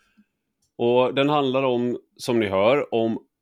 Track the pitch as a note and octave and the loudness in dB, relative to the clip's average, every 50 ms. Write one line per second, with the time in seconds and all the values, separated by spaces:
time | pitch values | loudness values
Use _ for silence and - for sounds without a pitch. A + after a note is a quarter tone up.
0 | _ _ _ _ _ _ _ _ _ _ _ _ _ _ _ - A#2+ A#2+ B2 B2 | _ _ _ _ _ _ _ _ _ _ _ _ _ _ _ -4 0 2 2 2
1 | B2+ B2 C3 C3+ C#3 D3 D3+ D3 C#3 C3 B2 C3+ C3+ C3 B2 A#2+ B2 B2 A#2+ - | 2 2 0 0 0 0 0 0 0 0 -2 0 0 0 0 0 -2 -2 -4 -6
2 | - _ _ - - - B2 A#2 G#2+ G2 G2 F#2+ G2+ A2+ C#3 D3 - - A#2 A2+ | -10 _ _ -10 -6 -2 0 0 0 0 0 2 2 4 2 2 0 -2 -2 -2
3 | A2+ A2+ G#2+ - - _ _ _ | 0 -2 -2 -6 -8 _ _ _